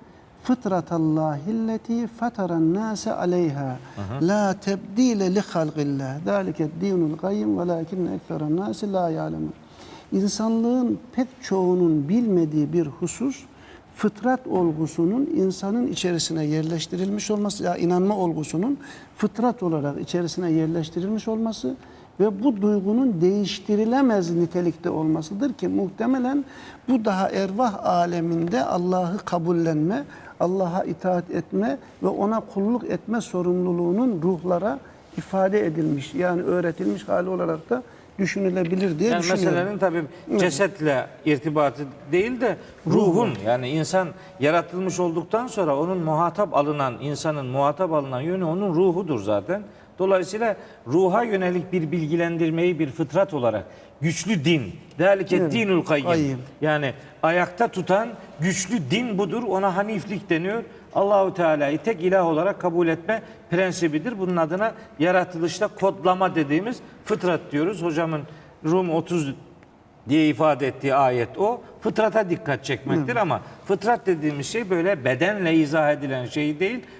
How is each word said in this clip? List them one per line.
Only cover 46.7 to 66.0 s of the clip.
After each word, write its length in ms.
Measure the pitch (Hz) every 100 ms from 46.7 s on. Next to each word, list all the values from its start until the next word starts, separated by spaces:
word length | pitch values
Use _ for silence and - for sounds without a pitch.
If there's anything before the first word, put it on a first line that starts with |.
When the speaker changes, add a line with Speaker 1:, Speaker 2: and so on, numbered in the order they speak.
| 147 135 113
Speaker 2:
insanın 460 | 139 139 165 151 127
muhatap 460 | 131 139 147 185
alınan 280 | 156 139 127
yönü 240 | 156 190
onun 300 | 170 175 208
ruhudur 480 | 160 185 170 180 120
zaten. 400 | 98 104 95 196 202 - - -
Dolayısıyla 580 | 190 190 175 214 233 196 - - 117
ruha 360 | 156 190 208
yönelik 500 | 240 196 180 180 180
bir 200 | 185 156
bilgilendirmeyi 880 | 170 151 170 170 165 165 165 175 156
bir 120 | 151
fıtrat 440 | 127 151 170 196
olarak 300 | 151 120 107 - - - -
güçlü 440 | 156 160 185 196
din, 180 | 139 160 98 - - -
ذَٰلِكَ 380 | 185 196 185 196
Speaker 1:
Evet. 180 | 170
Speaker 2:
الدِّينُ 280 | 233 208 175
الْقَيِّمُ. 220 | - 147
Speaker 1:
Kayyim. 340 | 160 165 143 127 127 -
Speaker 2:
Yani 320 | 151 151 139 - - -
ayakta 460 | 160 175 175 - 233
tutan 400 | 185 175 196 233 220 - -
güçlü 500 | 170 - - 233 131
din 280 | 196 247 190
budur, 240 | 202 233
ona 340 | 233 190 196 180
haniflik 540 | 208 214 185 196 -
deniyor. 320 | 165 185 233 226 - -
Allahu 400 | - 196 202 190
Teala'yı 440 | - 165 151 143 151
tek 220 | 220 196
ilah 240 | 180 190 170
olarak 340 | 156 185 196
kabul 280 | 180 170 170
etme 340 | 160 - 220 - - -
prensibidir. 680 | 170 185 - 170 151 202 208
Bunun 180 | 185 175
adına 360 | 160 185 220 214 - -
yaratılışta 720 | 165 180 175 170 165 165 208
kodlama 640 | - 190 151